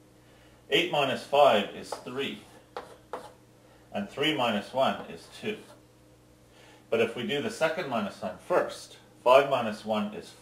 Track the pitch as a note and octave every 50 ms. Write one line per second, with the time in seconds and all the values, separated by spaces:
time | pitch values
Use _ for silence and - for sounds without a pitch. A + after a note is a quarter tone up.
0 | - _ _ - - - - - - - - - - - C#3 D#3+ E3+ - D#3+ D3
1 | C#3 C3 A#2+ G#2 - - - C#3+ D3 C3+ A#2 G#2 G2 - - - - - - -
2 | - C3 B2+ C3+ C3+ A2 G#2 - - - - - - - - - - - - -
3 | - - - - - - - - - _ - - _ - - - - - - G2+
4 | G2+ - - C3+ C#3+ D#3 D#3 C#3 B2 A#2 G#2+ G#2 - - - B2+ C3+ A2+ G2 -
5 | - - - - - - - - - G#2+ G2+ - - - - - - - _ -
6 | - - - _ _ _ - _ _ _ - - - - - - - - - A2+
7 | A2+ - - B2 A2+ G#2 C#3 D3 A#2+ A2 - - D#3 D#3+ D#3 F#3 F3 C#3 B2+ A2
8 | G#2 G2 - - G#2+ F#2+ F2+ - - - F3+ D#3+ - - - - - - - -
9 | - - - - - A#2+ B2+ F3+ G3 A#3+ A3 - A#2 A2 G#2 - - G#2+ A2 G#2+
10 | G#2 G#2 - - - - - -